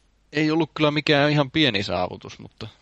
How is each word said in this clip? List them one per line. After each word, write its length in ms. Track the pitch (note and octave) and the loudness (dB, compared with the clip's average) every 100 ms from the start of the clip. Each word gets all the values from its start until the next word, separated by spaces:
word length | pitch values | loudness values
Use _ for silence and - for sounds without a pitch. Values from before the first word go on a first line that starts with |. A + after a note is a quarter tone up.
| _ _ _ | _ _ _
ei 180 | D3+ D#3 | -2 0
ollut 200 | D#3+ D#3 | 0 -2
kyllä 160 | - D3+ | 0 0
mikään 400 | D3+ D3+ C#3+ D3 | 2 2 2 4
ihan 200 | D3 C3+ | 2 0
pieni 320 | D#3 C#3+ G2+ | 0 0 0
saavutus, 560 | G2+ F#2 F2+ F#2+ G2+ - | -2 -2 -4 -6 -16 -18
mutta 300 | G#2+ - G#2+ _ | -20 -16 -18 _